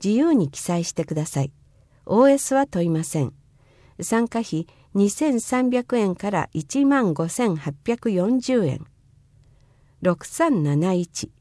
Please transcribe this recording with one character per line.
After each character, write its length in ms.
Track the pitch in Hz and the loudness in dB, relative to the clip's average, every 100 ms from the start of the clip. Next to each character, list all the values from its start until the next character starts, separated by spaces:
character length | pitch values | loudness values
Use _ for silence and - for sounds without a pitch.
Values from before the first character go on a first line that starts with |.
自 140 | 190 226 | 0 2
由 160 | 330 | 4
に 160 | 277 143 | 4 2
記 100 | - | -4
載 240 | - 175 | -4 -4
し 100 | 170 | -2
て 120 | - 160 | -6 -4
く 80 | 156 | -4
だ 100 | 156 | -4
さ 160 | 147 | -2
い。 100 | 139 - _ _ _ _ - | -4 -6 _ _ _ _ -2
オ 180 | 208 | 4
ー 60 | 277 | 6
エ 80 | 277 | 4
ス 180 | - 262 | 2 0
は 100 | 277 | 0
問 200 | 180 170 | 0 0
い 40 | |
ま 140 | 160 | -2
せ 180 | 160 160 | -2 -2
ん。 120 | 127 - _ _ _ _ - - | -4 -6 _ _ _ _ -20 -12
参 260 | 170 226 233 | -2 0 0
加 120 | 233 | -4
費 280 | 226 160 170 - _ | -4 -6 -8 -14 _
二 160 | 196 202 | 0 0
千 300 | - 302 233 | 2 0 0
三 300 | - 254 254 | 0 0 0
百 280 | 247 247 240 | 0 0 0
円 180 | 196 175 | 0 -2
か 160 | 202 | -4
ら 180 | 185 - | -2 -4
一 320 | 160 151 269 277 | -6 -4 0 2
万 280 | 277 208 | 4 2
五 140 | 151 165 | 0 -2
千 280 | - 233 156 | -2 -2 -2
八 180 | 151 143 - | -6 -6 -4
百 260 | 233 233 | -2 0
四 280 | 185 190 254 | 0 2 0
十 260 | 254 247 160 | 0 0 0
円。 200 | - - _ _ _ _ _ _ _ _ _ _ _ | -2 -10 _ _ _ _ _ _ _ _ _ _ _
六 240 | 180 170 - | -2 -2 -4
三 380 | - 330 214 | 0 2 2
七 300 | 147 143 180 | 2 2 2
一。 380 | 180 170 - - _ | 0 -2 -8 -12 _